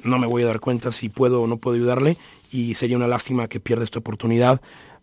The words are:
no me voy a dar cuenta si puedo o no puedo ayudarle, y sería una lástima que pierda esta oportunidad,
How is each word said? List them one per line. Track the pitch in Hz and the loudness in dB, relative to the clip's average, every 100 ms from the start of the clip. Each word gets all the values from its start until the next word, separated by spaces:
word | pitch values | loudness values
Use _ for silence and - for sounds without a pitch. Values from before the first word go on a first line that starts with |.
no | 117 127 | -2 0
me | 120 | 0
voy | 120 | 0
a | 120 | 0
dar | 110 | 0
cuenta | - 123 123 | -2 -4 -4
si | 117 110 | -6 -8
puedo | 101 127 123 | 0 2 2
o | 117 | 0
no | 117 | -2
puedo | 127 120 | -2 0
ayudarle, | 120 123 139 170 - - _ | 0 2 2 0 -6 -20 _
y | 127 117 | -6 -4
sería | 110 120 123 | -2 -2 0
una | 120 | 0
lástima | 120 - 127 113 | 0 -2 -4 -4
que | 110 | -8
pierda | - 117 | -4 -2
esta | 113 - | -2 -6
oportunidad, | 113 107 117 117 123 131 - - - - | -8 -6 0 4 6 4 0 -20 -20 -20